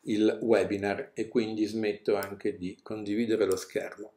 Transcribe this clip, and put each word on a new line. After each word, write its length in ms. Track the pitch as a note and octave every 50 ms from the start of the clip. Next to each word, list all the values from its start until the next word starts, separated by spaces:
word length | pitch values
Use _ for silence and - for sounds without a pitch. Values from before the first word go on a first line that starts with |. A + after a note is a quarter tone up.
| _
il 360 | - A2 G#2 G#2+ G#2+ G2+ - A#2+
webinar 680 | A2+ A2+ G2+ F#2 F2+ G#2 G2 G2 G2+ G2+ - - - _
e 140 | - A2 -
quindi 360 | - A#2+ A2 G#2+ A2 G#2+ G#2+
smetto 520 | G#2 G#2+ A2+ A2 G#2 G2+ G#2 _ - G#2
anche 400 | G2+ F#2+ F#2+ G2+ F#2+ - G#2+ G2+
di 220 | E2+ F2+ F#2 G2 _ _
condividere 640 | - A2 A2 G#2 G2+ G#2 G#2+ A#2+ A2+ A2+ G#2+ G#2+
lo 120 | F#2+ F#2+
schermo. 560 | F#2 - - - G#2 F#2+ F#2 - - G#2 - _